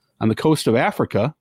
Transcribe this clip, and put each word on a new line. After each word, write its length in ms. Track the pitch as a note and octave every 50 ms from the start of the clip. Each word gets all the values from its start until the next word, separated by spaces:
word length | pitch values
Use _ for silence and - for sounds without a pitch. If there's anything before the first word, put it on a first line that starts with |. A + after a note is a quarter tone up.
| _ _ _ -
on 80 | - A2
the 60 | A2
coast 320 | - - D#3 D#3+ - -
of 80 | - A2
Africa, 580 | A#2+ D#3 G#3 - - A2+ - - G2+ G#2+ D3 - _